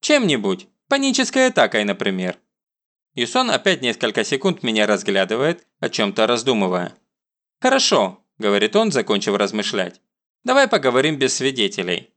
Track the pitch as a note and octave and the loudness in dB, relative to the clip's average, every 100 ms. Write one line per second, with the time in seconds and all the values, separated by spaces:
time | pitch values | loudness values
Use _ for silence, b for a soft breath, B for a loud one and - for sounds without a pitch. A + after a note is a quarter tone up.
0 | - D4 G#3+ C3 G2+ F#2 - _ _ C#4 | 2 2 2 0 -2 -4 -8 _ _ -2
1 | C4+ B3+ C4 C4 B3+ - A2+ A2+ G2+ G2 | 0 0 0 2 2 4 2 2 -2 -2
2 | G2+ F#2+ F#2 F2 _ _ _ _ _ _ | -2 -2 -6 -8 _ _ _ _ _ _
3 | _ - A#2+ B3+ B3 - - E3 B2 A2 | _ -6 -2 0 0 0 0 0 -2 -2
4 | A#2 G#2+ G#2+ - - - B2 A2 G#2 G2+ | -2 -2 -2 -2 -2 -2 -2 0 2 0
5 | G2 G2 F#2+ A2+ D3 E3+ _ _ B2+ - | 0 0 0 0 -2 -4 _ _ -8 -2
6 | G#2 G2 A2 A#2+ B2 A#2 F#2+ F2+ F2+ - | -2 0 0 2 0 0 0 -2 -4 -12
7 | _ _ _ _ _ _ B3+ C4 - F3 | _ _ _ _ _ _ 0 2 2 2
8 | G2 F#2 _ _ G#2+ G2+ G#2+ G3 A3 C#3 | 0 -4 _ _ 0 2 2 2 2 0
9 | A2 G#2 G2+ G2+ G2+ G#2+ G2+ A2 F2+ - | 0 -2 0 0 0 -2 -4 -4 -6 -8
10 | _ _ _ _ A#3+ C4 C4 G#3 C3+ B2 | _ _ _ _ 0 2 2 2 2 2
11 | C#3+ D3+ C3 - C3 C3 G2+ - F2+ F2+ | 2 0 -2 0 -2 0 -2 -2 -4 -4
12 | - | -6